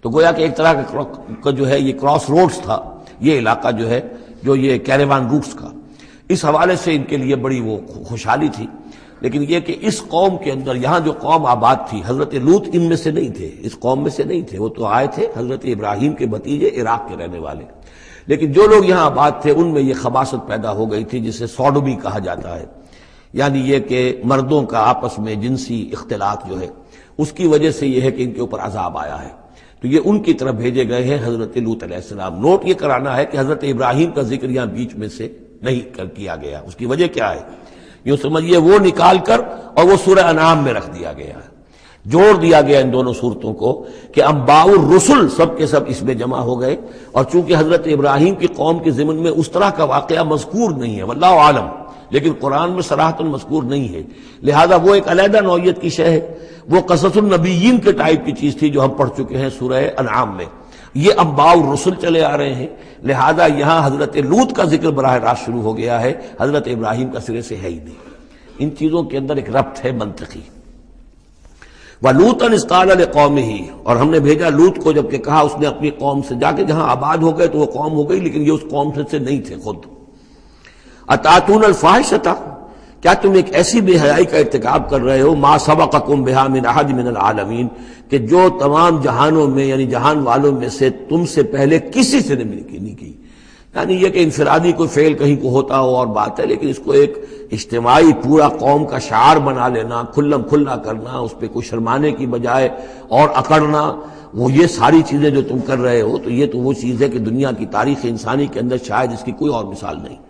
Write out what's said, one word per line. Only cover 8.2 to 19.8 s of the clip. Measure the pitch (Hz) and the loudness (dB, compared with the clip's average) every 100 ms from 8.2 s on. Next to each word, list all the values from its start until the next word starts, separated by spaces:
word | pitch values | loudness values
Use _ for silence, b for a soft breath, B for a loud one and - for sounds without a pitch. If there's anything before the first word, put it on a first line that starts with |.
| - 127 151 | -2 0 0
थी। | - - - B B B B | -4 -14 -16 B B B B
लेकिन | 131 135 | -6 -4
ये | 147 170 | -2 -2
कि | - | -2
इस | - 214 - | -6 -4 -6
कौम | - 160 190 185 | -4 0 0 0
के | - | -6
अंदर, | 135 135 127 | -6 -4 -4
यहाँ | 127 170 | 0 0
जो | 156 | -2
कौम | 156 143 165 139 | -4 -2 0 2
आबाद | 120 113 131 - | 2 2 0 -2
थी, | 110 | -10
हजरत | 92 131 143 139 | -6 -4 -4 -2
लूत | 127 190 - | 2 2 2
इनमें | 170 170 165 | -2 0 -2
से | 160 | -2
नहीं | 156 143 | -4 -4
थे, | - 85 - | -8 -14 -12
इस | 101 | -14
कौम | - 120 131 | -6 -2 -2
में | 147 | -2
से | 139 | -4
नहीं | 208 180 | -4 -4
थे। | 135 95 | -6 -8
वो | 107 | -8
तो | - 113 | -6 -2
आए | 110 139 | 0 -2
थे | - 226 156 | -2 -6 -6
हजरत | 123 127 131 | -8 -8 -6
इब्राहिम | 110 104 104 143 | -6 -4 -2 -2
के | 151 127 | -2 -6
भतीजे, | 107 - 143 - | -6 -6 -2 -2
इराक | - 113 117 101 | -2 -4 -4 -4
के | 90 | -12
रहने | 87 87 | -12 -12
वाले। | 78 71 - - B B B B B | -12 -14 -16 -20 B B B B B
लेकिन | 147 151 | -2 0
जो | 143 208 | 4 6
लोग | 214 185 | 6 6
यहाँ | 185 156 | 2 2
आबाद | 131 147 - 147 | 2 0 0 0
थे, | |
उनमें | 147 170 151 | 2 2 0